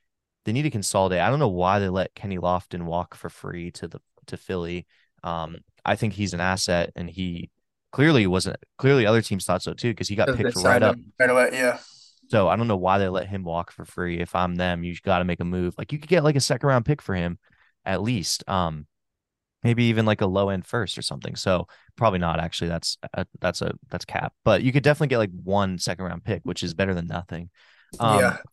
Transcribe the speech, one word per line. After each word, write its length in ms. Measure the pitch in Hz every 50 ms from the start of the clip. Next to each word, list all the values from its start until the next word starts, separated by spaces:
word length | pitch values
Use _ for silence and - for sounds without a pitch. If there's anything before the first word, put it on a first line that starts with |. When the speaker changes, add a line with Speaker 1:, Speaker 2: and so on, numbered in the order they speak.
| _ _ _ _ _ _ _ _ _
Speaker 1:
they 80 | - 107
need 100 | 131 151
to 80 | 156
consolidate. 500 | - 110 95 - - 101 95 92 92 87
I 100 | 87 107
don't 80 | 127 151
know 80 | 151 113
why 300 | 92 87 90 90 98 104
they 100 | 101 92
let 280 | 90 95 90 - -
Kenny 220 | - - 101 95 90
Lofton 440 | 85 87 90 90 - - - 90 87
walk 320 | 85 85 87 87 - -
for 140 | - - 85
free 420 | - - - 98 92 87 85 87 85
to 140 | - -
the, 140 | 85 - - - _ _ _ _
to 100 | - -
Philly. 520 | 85 - - 98 90 85 85 87 87 85 _ _ _ _ _ _ _ -
Um, 360 | 87 85 82 80 80 82 - - _ _ _ -
I 100 | - 104
think 200 | - - 110 95
he's 200 | 95 104 95 87
an 60 | 85
asset, 500 | 87 92 92 95 - - 90 87 85 85 -
and 120 | - 87 85
he 420 | 82 90 92 90 87 85 85 - _ _ _ _ _ _ _ _ -
clearly 340 | - 139 160 160 127 104
wasn't, 300 | 92 90 92 90 95 - - - _ _ -
clearly 260 | - 131 143 135 113
other 160 | 101 113 113
teams 240 | 107 - 104 92 -
thought 180 | - 90 90 -
so 120 | 82 82
too, 180 | - - 120 110
'cause 120 | - - -
he 60 | 101
got 140 | 101 107 -
Speaker 2:
'Cause 80 | 131
they 80 | 120 131
Speaker 1:
picked 140 | 123 - 185
Speaker 2:
signed 80 | -
Speaker 1:
right 160 | - - 120 107
up. 120 | 104 92
Speaker 2:
him 160 | - - - - -
right 120 | 127 123
away, 200 | 123 127 123 123 123
yeah. 260 | 131 127 123 123 - - - - - - _ _ _ _ -
Speaker 1:
So 200 | - 110 95 85
I 60 | 90
don't 140 | 107 117 117
know 80 | 104
why 220 | 92 90 92 95 101
they 100 | 98 95
let 180 | 90 95 -
him 160 | 98 98 95 92
walk 300 | 87 82 85 85 - -
for 120 | - 87
free. 360 | - - - 90 87 85 85
If 160 | 87 - -
I'm 180 | 90 90 90 87
them, 300 | 87 90 90 87 85 85
you 100 | 87 85 - -
gotta 220 | 98 92 90 90
make 160 | 90 87 -
a 40 | 87
move. 300 | 87 90 90 90 90 85
Like, 160 | - - - 147
you 60 | 151
could 100 | 151 156
get, 140 | 180 175 143
like, 140 | 151 151
a 40 | 139
second 280 | - - 143 123 - 143
round 160 | 131 123 113
pick 180 | - 151 143 -
for 120 | - 98
him 240 | 90 85 87 87 - _ _ _ _ _ _ _ _ _
at 180 | - 95 90 98
least. 460 | 113 127 104 80 - - - - -
Um, 380 | 98 95 90 82 80 76 78 - _ _ _ _ _ _ _ _ _ _ _ _ _ _ -
maybe 200 | 117 117 117 120
even, 220 | 117 113 110 113
like, 140 | 110 107 -
a 60 | 110
low 220 | 95 92 98 101 98
end 160 | 98 92 87
first 320 | - - 120 107 87 -
or 60 | - -
something. 320 | - - - - - 82
So 320 | - - 98 92 87 87 - - - _ _ _
probably 240 | - 117 110 95 90
not, 180 | 87 82 80 82
actually. 300 | 85 82 - - 87 85
That's 280 | 85 82 - - - - - - -
a, 120 | - 92 - - -
that's 220 | - 90 87 - -
a, 120 | - 98 - - _
that's 160 | - 87 -
cap. 280 | - - - - - - _ -
But 180 | 117 104 92 110
you 80 | 131 123
could 120 | 143 120
definitely 240 | 147 147 - 156 135
get, 100 | 123 117
like, 140 | 110 98 87 90 90
one 340 | 90 95 101 101 95 92 87
second 260 | - - 92 87 92
round 180 | 90 87 85 -
pick, 200 | - 104 87 -
which 180 | 87 90 - -
is 100 | 90 82
better 220 | 80 98 95 95
than 140 | 87 85 82
nothing. 420 | - 87 90 - 87 82 87 90 - _ _ _ _ _ _ _ - -
Um, 220 | 117 113 107 101
Speaker 2:
Yeah, 160 | - - - - - -